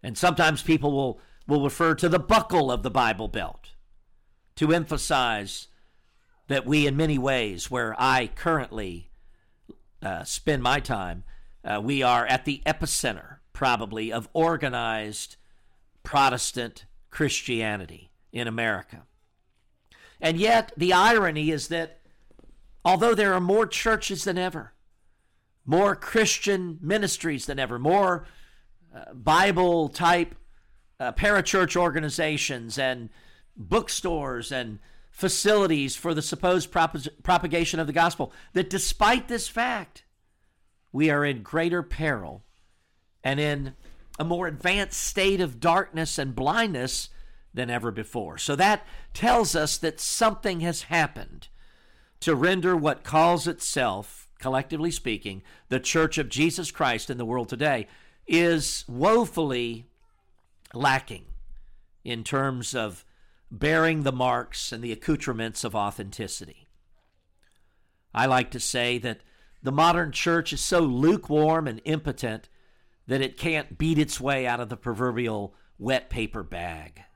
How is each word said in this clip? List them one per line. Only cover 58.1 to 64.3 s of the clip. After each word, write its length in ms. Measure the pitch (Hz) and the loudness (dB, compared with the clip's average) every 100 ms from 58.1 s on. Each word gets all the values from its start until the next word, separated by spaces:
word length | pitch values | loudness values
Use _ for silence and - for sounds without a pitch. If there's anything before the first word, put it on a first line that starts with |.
| _ - | _ 0
is 580 | 165 170 165 - - - | 2 4 2 0 -6 -8
woefully 1000 | 123 175 226 196 - 151 123 120 113 120 _ _ _ _ _ _ _ _ | 0 4 4 2 -2 -2 -2 -4 -8 -14 _ _ _ _ _ _ _ _
lacking 500 | 120 139 135 - 90 - - - - - - _ _ | -2 0 0 -4 -16 -14 -14 -12 -16 -18 -20 _ _
in 180 | - 117 | -10 -8
terms 520 | 107 135 135 127 123 | -4 -2 -2 -4 -6
of 300 | 131 110 87 - _ - _ - | -4 -6 -8 -20 _ -20 _ -20
bearing 520 | 101 147 160 160 156 | -4 0 4 2 2
the 100 | 139 | -2
marks 600 | 127 127 | 0 0